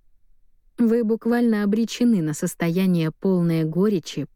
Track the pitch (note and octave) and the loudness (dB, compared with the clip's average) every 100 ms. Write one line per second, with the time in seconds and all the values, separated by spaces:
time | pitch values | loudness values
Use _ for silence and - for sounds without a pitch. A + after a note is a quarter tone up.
0 | _ _ _ _ _ _ _ - A#3 A#3 | _ _ _ _ _ _ _ -2 0 2
1 | G#3+ A3+ A3+ A#3+ A#3+ G#3 G3+ A3 A3 - | 0 -2 0 0 2 2 0 0 -2 0
2 | A#3+ G#3 D#3 D3+ F3+ - E3+ E3+ F#3 F3 | 2 2 0 -4 -6 -4 -2 0 2 2
3 | D#3+ - G3 F#3 E3+ E3 D#3 D#3+ G#3+ F#3+ | -2 -2 0 2 2 0 0 0 0 0
4 | - - - | -4 -8 -8